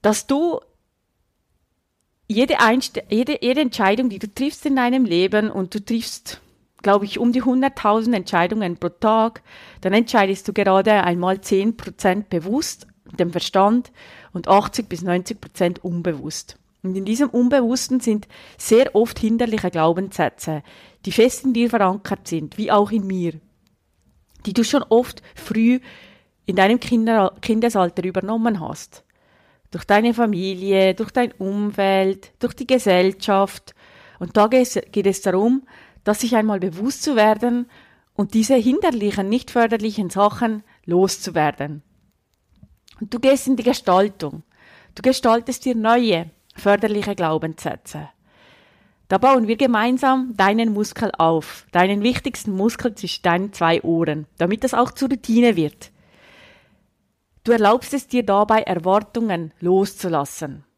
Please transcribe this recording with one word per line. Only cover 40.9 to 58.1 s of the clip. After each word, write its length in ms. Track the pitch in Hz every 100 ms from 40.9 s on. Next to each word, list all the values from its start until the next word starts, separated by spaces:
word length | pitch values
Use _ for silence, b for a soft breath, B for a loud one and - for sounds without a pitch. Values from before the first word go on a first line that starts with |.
| 175 185 - - 165 151 - 147 151 _ _ _ _ _ _ _ _ - _ _ _
Und 120 | 220
du 60 | 240
gehst 260 | 269 269 -
in 120 | 262
die 60 |
Gestaltung. 800 | 240 254 - 180 202 196 151 156 - b b b b -
Du 60 |
gestaltest 640 | 240 262 240 226 233 247 262
dir 100 | 233
neue, 560 | 220 240 233 170 165 _ _ -
förderliche 580 | 196 202 214 208 202
Glaubenssätze. 960 | 202 165 156 160 160 156 - - 151 151 _ b b b b b b b b b
Da 80 | 190
bauen 300 | 254 262 220
wir 100 | 226
gemeinsam 760 | 269 226 233 254 269 262 254 220
deinen 380 | 196 214 226
Muskel 380 | 208 208 - 220 -
auf, 500 | 165 165 151 - _
deinen 280 | 175 185 202
wichtigsten 500 | 214 247 277 - -
Muskel 420 | 190 214 - 247 202
zwischen 260 | 180 -
deinen 300 | 180 170 202
zwei 280 | - 165 165
Ohren, 440 | - 170 165 151 151 _
damit 260 | 175 214
das 100 | 254
auch 180 | 226 247
zur 180 | - 269
Routine 480 | 262 - 226 240 180
wird. 340 | 151 _ - b b b b b b b b b _ _ _ _ _ _
Du 100 | -
erlaubst 400 | 233 208 240 -
es 140 | 285
dir 180 | -